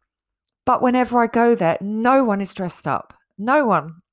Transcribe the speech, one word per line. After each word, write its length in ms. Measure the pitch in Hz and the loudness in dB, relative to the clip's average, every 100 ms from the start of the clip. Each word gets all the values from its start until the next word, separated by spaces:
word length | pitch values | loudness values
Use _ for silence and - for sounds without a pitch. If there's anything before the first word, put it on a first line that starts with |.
| _ _ _ _ _ _ - | _ _ _ _ _ _ -2
But 160 | 240 | 0
whenever 400 | 254 254 247 240 | 2 2 2 0
I 60 | 233 | 2
go 260 | 233 233 | 2 2
there, 240 | 233 165 - | 2 0 -2
no 440 | 196 214 240 269 | -4 -2 2 2
one 160 | 240 196 | 2 -2
is 140 | 190 | -4
dressed 340 | - 175 - 151 | -6 -8 -6 -6
up. 260 | 120 - _ _ - | -6 -8 _ _ -8
No 280 | 220 294 240 | -2 0 2
one, 300 | 170 160 165 _ | 0 -4 -14 _